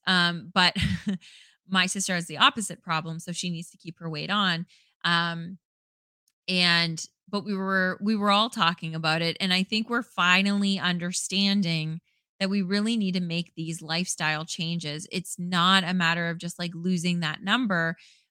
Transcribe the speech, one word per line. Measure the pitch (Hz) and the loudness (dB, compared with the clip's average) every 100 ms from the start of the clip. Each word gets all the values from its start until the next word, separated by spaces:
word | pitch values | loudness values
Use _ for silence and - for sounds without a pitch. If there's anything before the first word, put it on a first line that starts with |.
| - | 0
um, | 185 175 175 131 | 2 2 0 -4
but | 190 180 - | 2 2 4
<laughs> | - 185 - 185 - - - _ - | 0 0 -2 -6 -6 -20 -20 _ -2
my | 185 185 | 0 0
sister | 196 190 | 0 -2
has | 175 170 | -2 -4
the | 151 | 2
opposite | 254 247 196 170 | 2 2 -8 -8
problem, | - 160 165 160 | -4 -4 -4 -8
so | - | -8
she | 170 180 | -6 -4
needs | 165 175 | -6 -8
to | - | -14
keep | 170 - | -16 -12
her | 165 | -8
weight | 151 156 | -6 -2
on. | 208 190 170 175 _ _ _ | 0 0 0 -4 _ _ _
Um, | 170 170 170 165 170 190 _ _ _ _ _ _ _ _ - | 0 2 0 -4 -10 -12 _ _ _ _ _ _ _ _ -2
and, | 180 175 170 170 160 - _ _ | 2 4 4 2 -2 -10 _ _
but | 208 | -6
we | 202 | -2
were, | 196 190 190 185 - | -2 0 2 2 0
we | 202 | 0
were | 220 202 | 2 4
all | 202 226 | 4 2
talking | 226 165 175 160 | 2 0 0 -4
about | 160 160 165 | -2 0 2
it, | 170 - | 0 0
and | 190 | 2
I | 185 | 2
think | 190 220 220 | 2 0 0
we're | 240 | -2
finally | - - 175 185 202 202 196 190 | -2 0 4 4 4 2 2 0
understanding | 175 175 175 180 - 190 196 202 170 165 156 160 - _ _ - | 0 -2 -2 -4 -2 0 2 4 2 0 -2 -6 -12 _ _ -6
that | 190 | -2
we | 202 | 0
really | 180 202 214 233 | 0 0 0 0
need | 190 | 0
to | 180 | 0
make | 175 170 170 - | -2 -4 -4 -8
these | 160 165 | -8 -6
lifestyle | 156 165 180 - 156 151 | -4 -4 -2 -2 -2 -2
changes. | 165 - 165 170 151 151 - | -4 -6 -4 -4 -4 -8 -6
It's | 185 - - | -8 -6 -8
not | 180 180 175 190 | -2 2 4 4
a | 170 | 2
matter | 185 165 170 170 | 0 2 2 -2
of | 170 | -4
just, | 175 - | -8 -6
like, | 175 | -8
losing | 165 175 180 175 175 | -4 -2 0 2 0
that | 156 - | -2 -4
number, | 190 233 240 175 165 170 - _ _ | -2 0 2 2 0 -2 -10 _ _